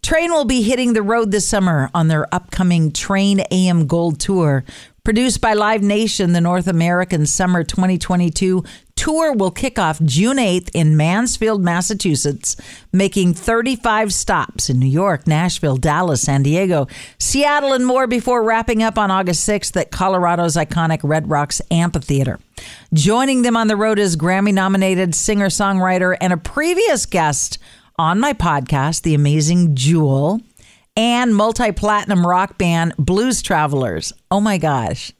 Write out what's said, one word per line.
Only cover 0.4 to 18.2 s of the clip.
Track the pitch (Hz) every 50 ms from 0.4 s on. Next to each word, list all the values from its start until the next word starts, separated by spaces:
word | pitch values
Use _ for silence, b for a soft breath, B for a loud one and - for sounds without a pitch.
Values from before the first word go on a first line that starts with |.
| 285
be | 220 269 254 220
hitting | 208 262 247 254 240 233
the | 220 208
road | 202 226 233 226 208
this | 190 214 180 -
summer | - 208 190 185 165 147 131 - -
on | 175 165 160
their | 160 151 156 - -
upcoming | 180 - - - - 185 180 175 170 160 156
Train | 147 - - - 196 196 196 196 202 190 185 -
A | - 185 185 185
M | 175 170 160
Gold | 135 165 170 170 170 156 -
Tour. | - - 196 185 170 151 139 135 123 B B B B B B B _
Produced | - 220 220 254 262 214 -
by | - 226 214
Live | 208 208 208 220 220 202
Nation, | 202 202 208 226 214 - - 202 170 175
the | 175
North | 170 170 175 185 180 196
American | 185 165 165 170 175 175 185 180 - 165 151
Summer | 143 - - 190 180 180 175 165
twenty | - - - 185 185 185 170
twenty-two | - - 185 175 175 170 156 - 196 185 185 185 175 B B B B B _ -
tour | - - 311 311 330 311
will | 277 220 196 185
kick | 180 - - 269 240 -
off | 196 160 156 156
June | 156 156 127 147 196 233 269 269
eighth | 247 202 180 180 175 - -
in | - 165 156 156 156
Mansfield, | 151 160 180 208 240 240 - - 220 220 220 208 185
Massachusetts, | 175 170 175 180 - 214 196 - 190 151 131 - 147 143 - - - - B B B B B B B
making | - 185 196 196 190 202 185 175 170
thirty-five | 165 - - 226 233 233 262 262 226 - 240 214 214 220 208 185
stops | - - - 202 165 135 - - - - -
in | 135 127
New | 127 135
York, | 131 156 185 202 175 135 -
Nashville, | 165 156 151 170 180 - - - 151 135 131
Dallas, | 123 160 147 156 185 175 151 123 -
San | - 139 139 139
Diego, | 139 151 170 196 185 175 156 139 127 B B B B B B
Seattle, | - - - 269 285 294 294 294 285 277
and | 269 262 247
more | 247 254 262 262
before | 240 233 247